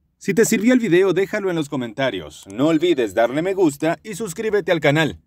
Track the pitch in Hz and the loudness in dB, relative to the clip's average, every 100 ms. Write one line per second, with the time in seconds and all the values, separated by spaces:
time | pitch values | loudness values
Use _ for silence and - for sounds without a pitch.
0 | _ _ - 185 220 226 226 254 226 170 | _ _ -2 2 2 2 2 2 4 4
1 | 190 175 196 214 190 170 147 143 123 - | 4 2 -2 -4 -4 -4 -4 -6 -8 -4
2 | 135 98 76 - 95 104 151 160 175 143 | -4 -4 -8 -16 -12 -2 0 2 2 0
3 | 110 95 117 143 180 190 170 143 156 - | 0 0 0 0 -2 0 0 0 -2 -4
4 | 220 190 220 165 220 202 185 175 151 151 | -6 -10 -8 -6 -2 -2 0 0 2 2
5 | 147 82 | 0 -4